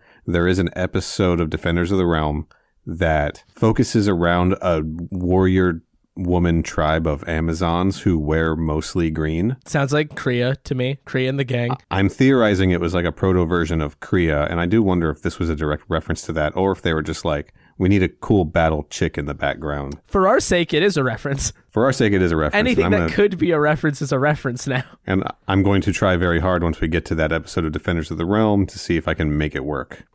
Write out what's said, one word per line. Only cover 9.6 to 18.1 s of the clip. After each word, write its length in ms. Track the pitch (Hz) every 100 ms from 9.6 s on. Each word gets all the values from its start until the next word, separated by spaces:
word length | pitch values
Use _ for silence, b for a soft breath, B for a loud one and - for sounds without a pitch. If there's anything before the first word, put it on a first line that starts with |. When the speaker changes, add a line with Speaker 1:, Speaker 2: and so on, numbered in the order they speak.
| -
Speaker 2:
Sounds 260 | 151 139
like 180 | 147 156
Kriya 460 | - - 123 123 135
to 120 | - 131
me. 220 | 127 139 -
Kriya 220 | 135 131
and 120 | 139
the 40 |
gang. 280 | 131 123 120
Speaker 1:
I, 40 | 127 - 95
I'm 100 | 98
theorizing 640 | - 131 135 110 95 95
it 100 | 87
was, 140 | 85
like, 100 | 87
a 60 | 85
proto 340 | - 95 92 82
version 360 | 87 80 80
of 160 | 76 -
Kriya, 500 | - 95 82 73 73
and 120 | 85
I 60 | 87
do 140 | 110
wonder 300 | 101 90 82
if 120 | 76
this 180 | 90 -
was 100 | 85
a 60 | 76
direct 260 | 78 73 -
reference 340 | 80 - 90
to 100 | -
that, 220 | 80 76 -
or 140 | 95
if 120 | 92
they 120 | 87
were 80 | 80
just 220 | 76 80
like, 280 | 85 73 - _ b b
"We 100 | 92
need 160 | 101
a 40 |
cool 360 | 92